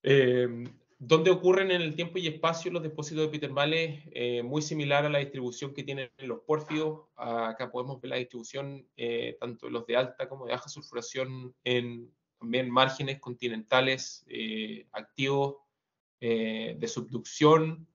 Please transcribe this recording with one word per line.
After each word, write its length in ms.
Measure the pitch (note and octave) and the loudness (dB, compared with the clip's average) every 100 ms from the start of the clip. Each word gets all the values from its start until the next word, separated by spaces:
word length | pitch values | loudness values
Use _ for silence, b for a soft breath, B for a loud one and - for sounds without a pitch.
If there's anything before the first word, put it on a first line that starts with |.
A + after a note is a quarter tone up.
Eh, 460 | C3+ C#3 B2+ B2 B2 A#2+ A#2+ - _ _ | 8 8 8 4 2 -2 -10 -14 _ _
¿dónde 320 | B2 D#3+ E3 | 4 6 6
ocurren 400 | F3+ F3+ F#3 F#3+ | 6 6 6 4
en 120 | F3+ | 2
el 120 | E3 | 0
tiempo 240 | D3+ E3+ F3+ | -2 -4 -2
y 80 | E3 | -4
espacio 460 | D3+ E3 E3 F3+ | 0 0 0 -4
los 100 | E3+ | -4
depósitos 440 | D#3 D#3 D3 D#3 D#3 | -4 -6 -6 0 0
epitermales? 760 | D3+ C#3+ C3+ D3 D#3+ D#3+ D3 - | -2 -2 0 2 2 -2 -6 -12
Eh, 300 | - A#2+ A#2+ | -4 -2 -2
muy 200 | B2 D3+ | 0 -2
similar 420 | D3 D#3 C#3+ C#3+ | -2 -2 2 4
a 60 | D3 | 4
la 80 | C#3+ | 0
distribución 560 | C#3 C#3 B2 B2 C#3 | 0 -6 -6 -6 -8
que 100 | C#3 | -8
tienen 260 | C#3+ C#3 B2+ _ | -8 -6 -8 _
los 240 | C3+ A2+ | -8 -8
pórfidos. 680 | - D3+ D3 D#3 D#3 D#3 _ - | 0 -2 0 -2 -2 -4 _ -10
Acá 540 | A#2+ A#2 A2+ A2+ B2 | -4 -2 -2 -4 -6
podemos 300 | B2 B2+ C3 | -6 -8 -8
ver 100 | B2+ | -6
la 60 | B2+ | -6
distribución, 720 | B2 B2 A2+ C3+ C#3 C#3 - - | -6 -10 -10 -8 -8 -12 -16 -8
eh, 400 | A#2+ A#2 A#2+ A#2+ | -4 -2 -4 -6
tanto 280 | A#2+ A2+ A#2+ | -10 -8 -6
de 60 | |
los 140 | A#2+ A#2 | -6 0
de 100 | A#2+ | 0
alta 300 | B2+ - C3 | 0 -4 -10
como 200 | C3+ A#2+ | -8 -6
de 60 | |
baja 180 | B2 - | -6 -8
sulfuración 840 | C#3 - A#2+ A#2 C3 C3 C3 B2+ _ | -16 -10 -10 -8 -6 -6 -6 -14 _
en 460 | B2 B2 A#2+ A#2+ A#2+ _ _ _ | 0 0 0 -10 -14 _ _ _
también 320 | A#2 B2 B2+ | -2 -2 2
márgenes 500 | B2 C3+ - C3+ C3+ | 4 4 4 -4 -6
continentales, 1040 | B2+ B2 B2 A2 A2 C3 C3 C3 - - _ | -10 -6 -6 -6 2 4 4 0 -4 -12 _
eh, 640 | A#2+ A2 A2 A2 A2 - | -8 -6 -6 -6 -10 -12
activos, 640 | G#2+ A2 - C3+ C#3 C#3 C#3 _ _ _ _ _ _ | -14 -12 -4 0 2 0 -4 _ _ _ _ _ _
eh, 560 | A#2 A2+ A2+ A2 A2 A2+ | -2 0 0 -4 -6 -6
de 100 | A2+ | -6
subducción 1000 | - - A#2+ - - D3+ D#3+ D#3+ E3 - | -6 -6 -8 -8 4 8 8 4 -4 -14